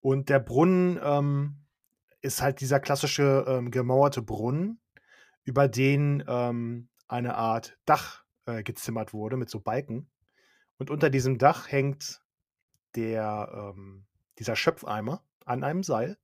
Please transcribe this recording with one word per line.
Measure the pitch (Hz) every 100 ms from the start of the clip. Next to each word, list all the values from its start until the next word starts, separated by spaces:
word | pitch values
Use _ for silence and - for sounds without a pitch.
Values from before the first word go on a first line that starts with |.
Und | 135 135 135
der | 139
Brunnen, | 113 120 175 185 180 175
ähm, | 143 143 143 143 143 143 _ _ _ _ _ _
ist | - -
halt | 139 135
dieser | 135 139
klassische, | - 139 143 - 143 135 131
ähm, | 131 123
gemauerte | 123 123 131 143 139
Brunnen, | 110 104 113 143 196 226 _ _ _ - _ _
über | - 127 139
den, | 120 135 143 147 143 -
ähm, | 120 123 120 117 120 120 _ _
eine | 123 120
Art | - 113 113 - -
Dach, | - 151 - - _ _ -
äh, | 117
gezimmert | 104 - - 113 107
wurde | 107 107 127
mit | 120
so | 110
Balken. | 107 120 143 113 143 _ _ _ _ _ _ _
Und | 139
unter | 147 151
diesem | 135 127 127
Dach | 135 160 -
hängt | 139 139 139 - - _ _ _ _ _ _ _
der, | - 113 113 107 107 104 - 104 98
ähm, | 98 98 101 _ _ -
dieser | 117 113
Schöpfeimer | - - - 104 107 165 _ _
an | - 123
einem | 135 165
Seil. | 190 120 127 202